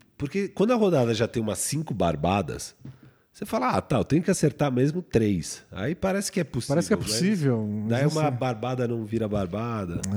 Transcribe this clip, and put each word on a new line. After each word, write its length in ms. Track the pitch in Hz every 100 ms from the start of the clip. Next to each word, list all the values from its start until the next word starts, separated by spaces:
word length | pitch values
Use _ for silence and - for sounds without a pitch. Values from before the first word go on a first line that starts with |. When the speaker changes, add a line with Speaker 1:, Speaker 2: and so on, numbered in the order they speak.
| _ -
Speaker 1:
porque 320 | 143 196 196
quando 220 | - 208
a 20 | 247
rodada 380 | 202 151 117 110
já 120 | 110
tem 140 | 123
umas 160 | 110 98
cinco 340 | - 143 156
barbadas, 840 | 110 87 76 85 101 76 60 - - - - - _ _
você 140 | - 208
fala, 240 | 220 254
ah, 120 | 190
tá, 160 | - 127
eu 60 |
tenho 180 | 87 156
que 80 | 185
acertar 420 | 185 151 - 143
mesmo 300 | 123 139 170
três. 640 | - 113 107 92 - - -
Aí 240 | 87 113 175
parece 360 | 190 190 196
que 80 | 190
é 40 |
possível, 320 | 156 127 - 147
Speaker 2:
Parece 120 | -
que 40 |
é 40 | 196
Speaker 1:
mas 80 | 95
Speaker 2:
possível, 640 | 110 185 208 139 117 104
mas 200 | 107 107
Speaker 1:
daí 140 | 120
Speaker 2:
não 80 | 147
Speaker 1:
uma 100 | 156
Speaker 2:
sei. 100 | 151
Speaker 1:
barbada 560 | 123 127 110 120 127 120
não 160 | 117 107
vira 220 | 110 107
barbada. 720 | 104 92 101 117 113 92 82 95